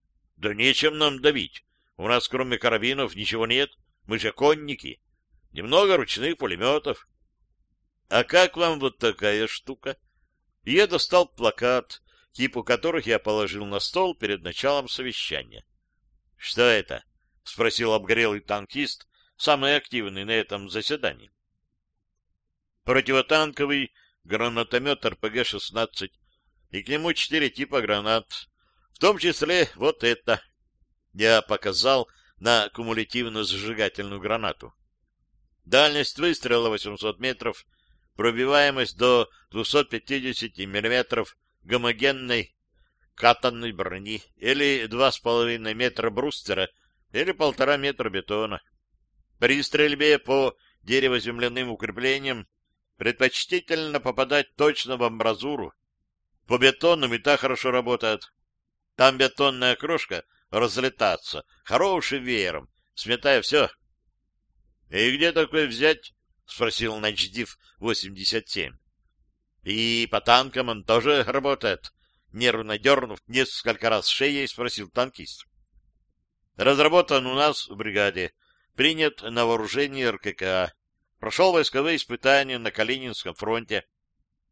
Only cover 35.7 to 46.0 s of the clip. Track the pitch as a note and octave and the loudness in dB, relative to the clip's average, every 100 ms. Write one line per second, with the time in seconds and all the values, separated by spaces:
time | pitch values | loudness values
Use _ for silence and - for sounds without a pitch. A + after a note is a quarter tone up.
35.7 | B2 D3 D3 C#3 - E3+ D#3 B2 A#2+ A#2 | 4 4 2 -4 -2 -2 -2 0 0 2
36.7 | G#2+ G2+ G2+ G#2+ G#2 B2+ B2 A#2 - - | -2 -6 -8 -6 -4 -6 -6 -6 -8 -12
37.7 | _ _ _ _ - A#2 A#2 C3 C#3+ C#3+ | _ _ _ _ -2 0 0 2 4 4
38.7 | C3+ A2+ F2 B2 B2 A2 _ _ G#2 A2 | 2 -4 0 4 4 2 _ _ -6 0
39.7 | D3 C#3+ A2+ - C#3 B2+ A#2+ A#2 - G2 | 0 0 -4 -4 -4 -4 -6 -8 -10 -8
40.7 | G2+ A2 B2 - A#2 G2+ - _ _ - | -4 0 0 0 -2 -4 -8 _ _ -4
41.7 | B2 A#2+ A2 C#3 C3+ B2+ A#2 G2+ _ _ | -2 0 0 0 0 -2 -2 -4 _ _
42.7 | _ _ _ _ - A#2+ A#2+ B2+ A#2 A#2 | _ _ _ _ 2 4 4 0 -4 -8
43.7 | F2+ F2+ F#2 G2+ A2 - _ A2+ C#3+ C#3+ | -6 -8 -8 -10 -12 -12 _ -2 2 2
44.7 | C3+ A2 A#2+ C3+ - A#2 A#2 A#2 A#2 A2 | 0 -2 0 2 2 0 0 0 -2 -6
45.7 | A2 B2 A#2+ | -2 -2 -2